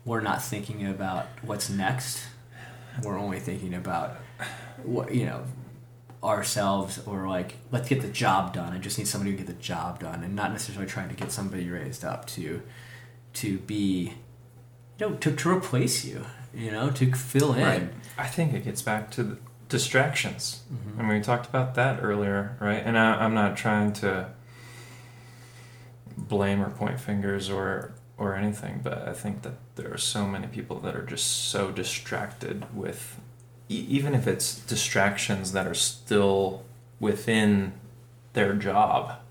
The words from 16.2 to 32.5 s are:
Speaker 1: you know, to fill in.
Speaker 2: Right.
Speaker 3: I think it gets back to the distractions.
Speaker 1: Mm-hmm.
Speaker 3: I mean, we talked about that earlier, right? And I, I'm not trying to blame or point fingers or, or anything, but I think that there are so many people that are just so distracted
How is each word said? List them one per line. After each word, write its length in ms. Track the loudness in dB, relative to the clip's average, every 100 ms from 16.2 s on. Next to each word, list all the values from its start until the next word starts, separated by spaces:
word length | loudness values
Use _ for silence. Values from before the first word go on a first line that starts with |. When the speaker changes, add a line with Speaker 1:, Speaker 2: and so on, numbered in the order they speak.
| -10 -12 -14
Speaker 1:
you 180 | -6 -4
know, 180 | 0 0
to 220 | 4 4
fill 400 | 4 2 4 6
in. 80 | 6
Speaker 2:
Right. 260 | 4 4 0 -8 -14 -6
Speaker 3:
I 100 | -4
think 260 | 0 2
it 120 | 2 -2
gets 160 | -4
back 300 | -2 -2 -2
to 120 | -2
the 140 | -2 -4 -12 -20 -2
distractions. 920 | 0 4 4 4 2 -2 -2 -6 -8 -8
Speaker 1:
Mm-hmm. 260 | -8 -6 -2
Speaker 3:
I 40 |
mean, 140 | 2 4
we 40 |
talked 240 | 4 2 2
about 280 | 0 2 4
that 280 | 2 2
earlier, 540 | 2 2 2 2 0 -2
right? 240 | 0 2 4
And 120 | 6
I, 260 | 6 6
I'm 100 | 4
not 220 | 4 4 2
trying 380 | 2 4 4
to 360 | 2 0 0 -4 -10 -18 -20 -18 -18 -18 -18 -20 -20 -20 -20 -20 -20 -20 -20 -20 -20 -16 -12
blame 440 | -2 2 2 2
or 80 | 0
point 300 | -2 -2 -2
fingers 500 | -2 -2 0 -2 -2
or, 440 | -2 -2 -2 -6 -12 -20 -4
or 180 | -2 0
anything, 460 | 0 -2 -6 -6
but 240 | -4 -4 -6
I 60 |
think 280 | -6 -6 -6
that 100 | -8 -12 -14 -12
there 160 | -10
are 40 | -4
so 300 | -2 0 -2
many 200 | -2 -6
people 320 | -8 -8 -6
that 140 | -4 -6
are 100 | -6
just 200 | -2 0 0 0
so 220 | 0 0
distracted 920 | 0 -4 -4 -4 -4 -4 -6 -6